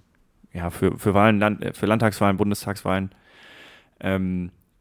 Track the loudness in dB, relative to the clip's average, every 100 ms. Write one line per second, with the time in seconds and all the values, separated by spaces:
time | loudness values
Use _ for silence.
0 | _ _ _ _ _ -8 -8 0 0 2
1 | 2 4 6 4 0 -2 -8 -2 0 2
2 | 2 2 0 0 -2 -4 -6 -6 -4 -2
3 | -4 _ _ -20 -20 -20 -20 -20 _ -8
4 | -4 -2 -2 -4 -6 -12 _ _